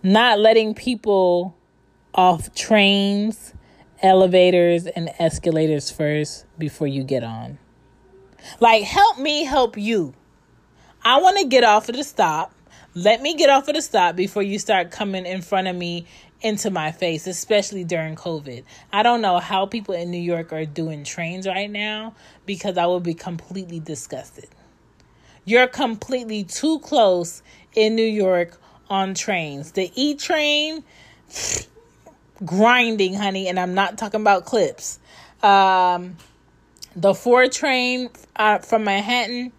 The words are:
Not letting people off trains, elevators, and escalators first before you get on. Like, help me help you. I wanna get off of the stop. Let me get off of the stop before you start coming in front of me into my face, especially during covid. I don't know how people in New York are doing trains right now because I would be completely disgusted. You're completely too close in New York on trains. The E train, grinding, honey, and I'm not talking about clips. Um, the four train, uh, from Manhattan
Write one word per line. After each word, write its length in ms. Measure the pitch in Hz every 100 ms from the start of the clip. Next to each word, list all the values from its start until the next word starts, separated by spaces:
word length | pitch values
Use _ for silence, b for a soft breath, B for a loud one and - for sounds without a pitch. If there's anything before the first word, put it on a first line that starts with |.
Not 340 | 190 208 240 208
letting 360 | 220 220 220
people 800 | 220 - 233 214 196 180 175 180 - _ _ _ _ _
off 400 | - 180 175 -
trains, 1000 | - - 214 196 196 196 202 214 - - - b b b _
elevators, 840 | 190 190 185 180 180 180 175 170 175
and 240 | - 165 -
escalators 720 | 165 - 175 156 160 151 -
first 540 | - 151 151 151 - _ -
before 280 | 151 - 147
you 160 | 135
get 220 | 131 135
on. 340 | 113 113 117 143 _ _ _ _ _ _ _ _ B B
Like, 240 | 233 226
help 340 | 202 - 415 359
me 260 | 285 294
help 340 | 294 285 240 214
you. 340 | 208 220 147 - _ _ _ _ _ b b b
I 200 | 220 269
wanna 240 | 359 392 294
get 180 | 262
off 240 | 233 208 214
of 80 | 247
the 80 |
stop. 500 | 285 - 175 156 175 _ _ b b
Let 280 | 175 185 226
me 120 | 277
get 140 | 311 294
off 180 | 269 277
of 80 | 302
the 40 |
stop 340 | - 214 175
before 280 | 175 190 208
you 160 | 196 202
start 320 | - 190 175
coming 340 | - 208 190
in 160 | 180 185
front 280 | 170 196 185
of 60 |
me 300 | 180 175 170 170 b b _
into 280 | 220 214 214
my 220 | 180 156
face, 340 | 165 180 160 -
especially 560 | 180 - 208 196 202
during 320 | 175 170 160
covid. 500 | 156 175 156 143 120 123 B B
I 100 | 202
don't 200 | 233 240
know 160 | 214 175
how 260 | - 190
people 300 | 196 233 202
in 160 | 180 175
New 100 | 175
York 320 | 175 170 165
are 140 | 160 156
doing 360 | 147 160 151
trains 440 | 143 - 165 180 190
right 240 | 185 208
now 440 | 208 214 214 220 b b b
because 320 | - 190 202 180
I 80 |
would 180 | 175 180
be 120 | 175
completely 680 | 165 180 165 - 185 180 170
disgusted. 680 | 156 151 - 131 123 - - _ _ _ _ _ b b b b -
You're 200 | 233 254
completely 800 | - 262 220 - 254 226 214
too 340 | 185 - 302 320
close 640 | - 294 208 180 170 - b b b
in 220 | - 214 226
New 60 |
York 580 | 226 214 190 180 175 - b b _
on 260 | 196 190
trains. 580 | 190 - 185 156 139 151
The 180 | - 180
E 200 | - 294
train, 680 | 285 - 320 294 294 302 320 - B B B B B B - - _ _ _ - _ _ _
grinding, 720 | 170 180 220 247 233 220 185
honey, 340 | 196 208 190 190
and 100 | 180
I'm 160 | 180
not 240 | 185 196 208
talking 220 | 214 214
about 240 | 214 190
clips. 540 | - 233 156 - - - b b b b
Um, 760 | 208 196 190 185 180 175 180 175 b b _ _ _ _ - 180
the 180 | 196
four 340 | 190 240 247 254
train, 600 | - 302 254 247 254 247 - _ -
uh, 220 | 214 202
from 260 | - 220
Manhattan 680 | 208 196 202 247 220 240 247